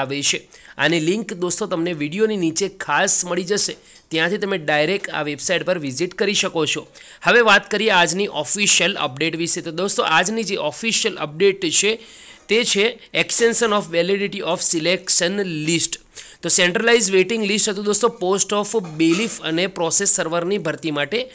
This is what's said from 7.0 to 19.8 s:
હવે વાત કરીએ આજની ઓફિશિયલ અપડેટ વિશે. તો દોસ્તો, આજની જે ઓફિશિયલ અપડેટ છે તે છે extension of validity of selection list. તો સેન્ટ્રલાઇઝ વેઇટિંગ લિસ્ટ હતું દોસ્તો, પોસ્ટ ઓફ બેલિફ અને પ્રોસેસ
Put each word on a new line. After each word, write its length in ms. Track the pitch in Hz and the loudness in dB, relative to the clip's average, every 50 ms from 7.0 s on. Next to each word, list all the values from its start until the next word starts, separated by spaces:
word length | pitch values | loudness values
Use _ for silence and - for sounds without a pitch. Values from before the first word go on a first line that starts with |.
| - - - - - | -20 -20 -12 -4 0
હવે 160 | 165 196 240 | 4 4 6
વાત 240 | 240 220 196 208 208 - | 6 6 6 4 4 0
કરીએ 200 | - 202 220 214 | -2 0 2 2
આજની 380 | 202 180 175 165 160 190 208 - - 151 | 4 4 4 2 2 -2 -2 -4 -4 -4
ઓફિશિયલ 520 | 147 - - 208 208 185 - - 175 175 202 | -4 -2 -2 0 2 2 4 4 2 0 0
અપડેટ 420 | 170 151 143 131 135 156 165 156 | -2 -4 -4 -4 -2 -4 -2 -2
વિશે. 240 | 160 170 156 - 175 | -2 -2 -2 -2 -2
તો 100 | 151 165 | -4 -6
દોસ્તો, 320 | 156 165 185 202 - - | -4 -4 -2 -2 0 0
આજની 400 | - - 160 165 185 190 220 226 | 2 2 2 2 2 2 -2 -4
જે 140 | 220 175 196 | -4 -4 -4
ઓફિશિયલ 580 | 170 151 151 143 - - 226 - - - 220 185 | -4 -4 -4 -4 -4 -4 -2 0 0 0 -2 -4
અપડેટ 540 | - 156 147 147 160 196 196 190 196 196 160 | -4 -8 -8 -2 2 2 2 2 2 -2 0
છે 220 | 147 - 190 208 226 220 - - - - - - - - - - | 0 2 2 0 -2 -4 -8 -18 -20 -20 -20 -20 -20 -14 -6 -2
તે 100 | 202 226 240 | 0 0 2
છે 200 | - - 202 208 233 240 - - - - | 2 2 2 2 0 -2 -4 -12 -6 -2
extension 560 | 156 170 170 - - 233 233 226 226 233 226 208 | -2 0 2 2 2 4 4 4 2 2 2 0
of 80 | 208 180 160 165 | 0 -2 -2 -2
validity 460 | 170 170 180 196 196 202 196 190 196 - 160 | 0 0 0 0 -2 -2 -4 -6 -6 -4 -4
of 80 | 170 170 - - | -2 0 0 0
selection 600 | - 165 156 170 185 185 185 - - - 175 175 196 208 202 185 165 151 151 156 | 0 2 2 0 0 0 0 0 2 2 2 0 -2 -2 -4 -4 -4 -4 -2 0
list. 240 | 170 165 - - - - - _ - - - - - - | 0 0 0 -2 -4 -6 -12 _ -20 -20 -20 -20 -14 -6
તો 60 | - 170 | 0 2
સેન્ટ્રલાઇઝ 600 | - - 180 180 175 - 214 233 233 240 220 202 | 4 4 4 4 2 2 2 4 4 4 4 4
વેઇટિંગ 320 | 190 185 185 185 233 220 214 | 4 4 4 2 0 -2 0
લિસ્ટ 220 | 196 208 208 - 220 | 0 0 2 2 0
હતું 140 | 196 196 208 | 0 -2 -2
દોસ્તો, 240 | 202 208 - - 233 | 0 0 2 2 0
પોસ્ટ 440 | 233 - 185 180 196 196 - - | 0 0 0 0 2 2 0 0
ઓફ 220 | 214 208 208 208 - 226 185 165 156 156 | 0 -2 -2 0 -2 -4 -4 -4 -2 2
બેલિફ 380 | 160 165 165 185 233 220 - - | 2 4 4 2 0 -2 -4 -4
અને 220 | 160 156 160 165 185 | -4 -4 -2 -2 -2
પ્રોસેસ 420 | 190 185 185 | -2 -2 -2